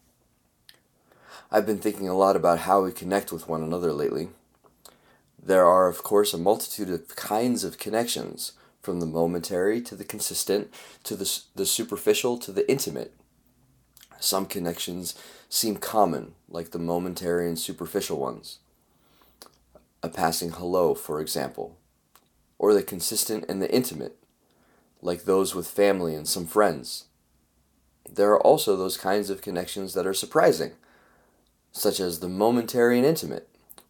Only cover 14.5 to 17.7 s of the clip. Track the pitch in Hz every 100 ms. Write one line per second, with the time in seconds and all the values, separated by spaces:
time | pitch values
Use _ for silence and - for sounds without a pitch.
14.5 | 95 85 87 - 87 85 - - - -
15.5 | - 113 98 - 110 92 71 57 - _
16.5 | 82 82 87 85 87 90 87 87 87 87
17.5 | 80 -